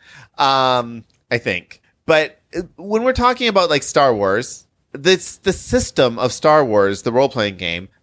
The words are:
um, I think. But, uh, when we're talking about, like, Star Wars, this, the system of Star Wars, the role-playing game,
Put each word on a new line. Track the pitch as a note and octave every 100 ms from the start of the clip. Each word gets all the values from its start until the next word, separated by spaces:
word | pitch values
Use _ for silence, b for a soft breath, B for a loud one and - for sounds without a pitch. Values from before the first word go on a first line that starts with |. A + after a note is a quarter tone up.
| B B B -
um, | C#3 C3+ C3 B2+ A#2 A#2 - _ -
I | A#2+
think. | A#2+ F2+ - - _ _ -
But, | D#3 D3+ - _ E3+
uh, | E3 -
when | G3+ A3
we're | B3
talking | B3 B3 B3 A#3+
about, | G3 F3
like, | D3
Star | - D#3+ C#3
Wars, | A2 G2 G#2 - - _ _ _
this, | C#3 D3 F#3 - -
the | G3
system | F3 - B3 A#3 - B2+ A#2
of | A#2+
Star | - D#3+ D3+ C3+
Wars, | G#2 G2 G2+
the | A#2+
role-playing | A#2+ C#3 B2+ G#2 F2+
game, | F2+ E2+ F#2+ _